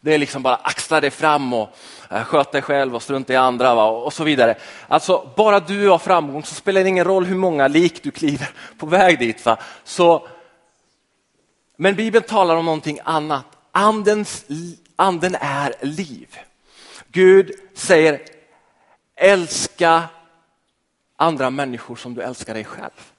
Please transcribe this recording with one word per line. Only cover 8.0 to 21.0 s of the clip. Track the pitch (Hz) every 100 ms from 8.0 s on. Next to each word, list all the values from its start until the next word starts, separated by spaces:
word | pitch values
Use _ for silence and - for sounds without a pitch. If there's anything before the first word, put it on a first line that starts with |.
du | 143
kliver | - 156 139 139 - - -
på |
väg | 156 180 185 151
dit, | 120 110
va? | 120 110 - -
Så, | - - 170 160 - - _ _ _ _ _ _ _ _ _ _ _ _ _ -
men | 180
Bibeln | 196 226 220
talar | 226 220 180
om | 165
någonting | 165 156 156 147
annat. | - 160 151 143 - _ _
Andens, | 180 208 220 202 214 208 - - 151 170 170 _
anden | - 190 175 180 180
är | 143 139 143 117
liv. | 139 156 165 98 62 - - _ _ _ - - -
Gud | 180 185 196 165 - -
säger: | - - 165 156 139 - - _ _ _ _ _ _ _
"Älska | - 185 196 165 - - - 170 165 165 - _ _ _ _ _ _ _ _